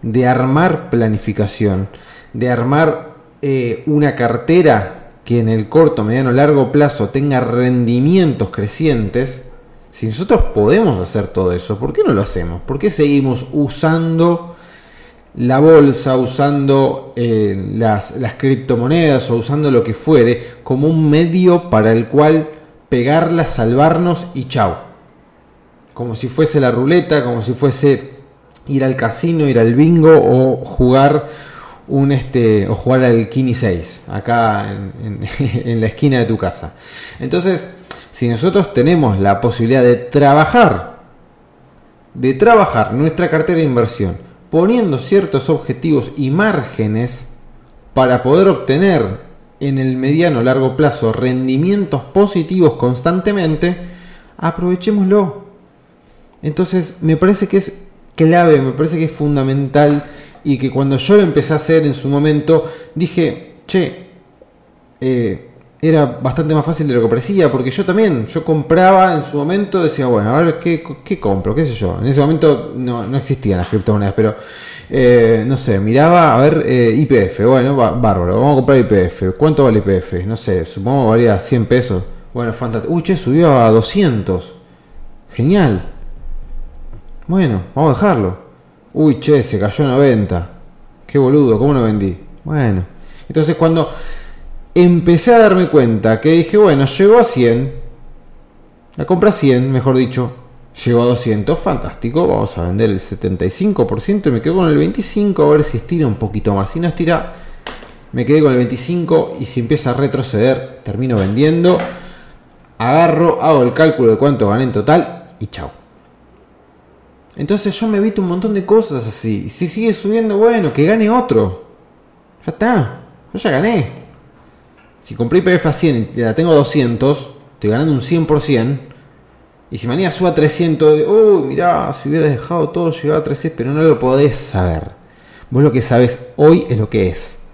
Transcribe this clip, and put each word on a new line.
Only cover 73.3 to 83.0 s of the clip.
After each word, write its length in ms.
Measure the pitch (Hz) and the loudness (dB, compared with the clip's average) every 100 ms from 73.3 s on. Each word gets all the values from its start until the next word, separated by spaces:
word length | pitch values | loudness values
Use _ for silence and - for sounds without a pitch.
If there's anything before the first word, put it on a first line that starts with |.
| 139 107 92 | -4 -2 -2
las 100 | 87 | -2
criptomonedas, 460 | 107 92 107 101 | -4 0 0 -2
pero, 220 | 98 107 104 - - - - - | 0 -2 -2 -14 -20 -20 -20 -6
eh, 540 | - 127 123 113 113 110 | 2 4 6 6 2 0
no 100 | 135 | -4
sé, 220 | - 98 | -2 -2
miraba, 560 | 104 120 160 175 156 117 | 0 2 4 4 4 4
a 20 | |
ver, 220 | 143 160 - | 4 2 0
eh, 300 | 127 117 113 | 2 2 2
Y 100 | 151 | 2
P 200 | 127 95 | 2 2
F, 200 | - 107 | 0 2
bueno, 300 | 131 127 139 | 2 2 2
ba-, 160 | 113 | 0
bárbaro, 440 | - 110 95 87 95 | 2 0 0 0 2
vamos 180 | 135 | 2
a 20 | 139 | 2
comprar 220 | 127 135 | 4 2
Y 40 | |
P 220 | 107 104 90 | 4 2 2
F. 260 | - 95 | -2 -4
¿Cuánto 320 | - 156 143 | 0 0 4
vale 160 | 135 110 | 2 2
Y 20 | |
P 160 | 98 95 | 2 -2
F? 280 | - 90 92 | -2 -8 -6
No 100 | 110 | -8
sé, 300 | - 92 82 | -4 -4 -4
supongo 400 | - 98 139 120 | -8 -2 0 2
que 40 | |
valía 300 | 113 120 101 | 2 2 0
cien 260 | - 123 107 | 0 -2 2
pesos. 380 | 127 123 95 87 - - | 0 0 -4 -6 -14 -14
Bueno, 200 | 123 120 | -8 -8
fantástico. 400 | 113 123 113 - | -6 -6 -6 -4
"Uy, 80 | 165 | -4